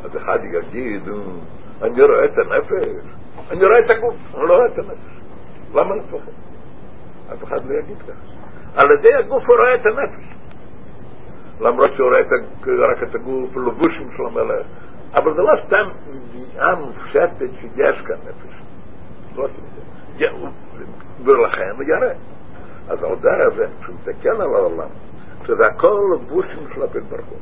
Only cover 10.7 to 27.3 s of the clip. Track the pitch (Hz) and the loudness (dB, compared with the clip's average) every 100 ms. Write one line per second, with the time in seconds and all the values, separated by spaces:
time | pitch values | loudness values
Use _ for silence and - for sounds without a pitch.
10.7 | - - - - - - - - - 113 | -12 -12 -12 -12 -12 -12 -12 -12 -2 0
11.7 | 123 139 - - 131 - - - - 131 | 4 2 4 4 4 4 0 -2 -8 -2
12.7 | 123 123 120 120 120 120 131 127 131 127 | 4 4 2 -2 -6 -4 -4 -4 -2 -4
13.7 | 113 165 - - - 123 113 113 104 - | 2 0 0 -8 -6 -4 -2 -2 -2 -4
14.7 | - - - - - 160 151 202 - - | -10 -10 -10 -2 2 2 4 4 4 4
15.7 | 196 202 - - - - - - - 139 | 2 2 -4 -10 -10 -10 -10 -10 0 0
16.7 | 170 139 - - 143 170 - 127 - 120 | 0 -4 -10 0 2 2 0 -6 -6 -10
17.7 | - 143 135 - - - - - - - | 2 2 2 -4 -6 -6 -10 -10 -10 -10
18.7 | - - - - - - - - - - | -10 -10 -10 -10 -10 -10 -6 -6 -6 -10
19.7 | - - - - - - - - - - | -10 -10 -10 -10 0 0 0 -8 -8 -10
20.7 | - - - - - 123 135 113 - 95 | -10 -10 -10 -10 -6 6 6 6 2 -4
21.7 | 113 139 - 254 180 - - - - - | -4 0 2 2 -2 -10 -12 -10 -10 -10
22.7 | - - 85 82 92 - - - 107 107 | -10 -6 -4 -2 2 4 6 4 4 -2
23.7 | - - - - - - 220 175 110 90 | -2 -10 -10 -8 -2 0 0 2 2 2
24.7 | 82 78 - - - - - - 107 110 | 0 -6 -8 -10 -10 -10 -10 -2 4 4
25.7 | - 165 208 202 165 120 156 185 - - | 6 4 4 2 2 0 -2 -2 -6 -10
26.7 | - 135 127 - 127 113 | -6 -4 -4 -6 -8 -8